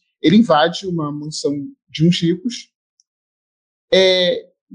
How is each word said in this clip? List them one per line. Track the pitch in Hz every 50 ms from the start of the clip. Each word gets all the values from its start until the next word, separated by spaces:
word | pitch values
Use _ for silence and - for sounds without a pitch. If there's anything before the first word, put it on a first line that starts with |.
| _ _ _ _
ele | - 156 180
invade | 220 233 - 160 147 156 175 175 - 196
uma | 185 175 165 151 147
mansão | 147 147 147 156 151 - - 143 143 143 139 135 - _ _
de | _ - - 156
uns | 175 175 -
ricos, | 175 165 185 180 - 240 - - - _ _ _ _ _ _ _ _ _ _ _ _ _ _ _ _ _ _ _ _ _ _ _ _ -
é, | 175 185 190 185 185 185 180 175 170 - - _ _ _ _ -